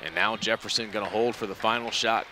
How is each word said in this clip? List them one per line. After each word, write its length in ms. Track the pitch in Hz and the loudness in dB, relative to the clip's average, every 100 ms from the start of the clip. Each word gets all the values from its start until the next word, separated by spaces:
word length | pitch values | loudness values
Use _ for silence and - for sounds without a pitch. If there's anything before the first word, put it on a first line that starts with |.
And 100 | 78 82 | -4 0
now 200 | 101 110 | 2 2
Jefferson 520 | - 113 104 - 113 | 0 0 0 -4 -2
gonna 180 | 104 98 | -4 -2
hold 260 | 101 120 113 | 2 2 2
for 120 | 110 | -6
the 80 | 98 | -2
final 340 | 110 117 117 | 0 0 0
shot. 360 | - 113 113 - | 0 2 2 0